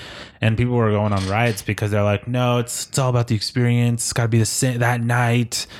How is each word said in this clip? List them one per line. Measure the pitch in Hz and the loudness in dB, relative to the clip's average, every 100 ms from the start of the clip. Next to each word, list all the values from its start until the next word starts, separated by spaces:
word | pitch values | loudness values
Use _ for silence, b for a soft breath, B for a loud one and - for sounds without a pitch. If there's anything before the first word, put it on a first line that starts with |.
| B B B B | B B B B
And | 110 113 | 0 2
people | 123 123 | 2 2
were | 110 | 2
going | 104 107 | 2 2
on | 98 95 | 0 0
riots | 107 120 98 | 0 0 0
because | - 101 104 | -4 -2 0
they're | 104 | 2
like, | 104 101 - | 2 0 -2
"No, | 123 123 123 | -2 0 0
it's, | 120 - - | -2 -8 -6
it's | - | -2
all | 127 | 0
about | 123 117 | 0 0
the | 110 | -2
experience. | - 127 120 120 120 120 | -2 0 2 2 2 0
It's | - | -2
gotta | - 117 | -2 2
be | 117 | 2
the | 107 | 2
sa-, | - 131 120 | 0 -2 0
that | 120 120 | 0 0
night." | 117 120 120 120 113 - - | 0 2 2 2 0 -4 -8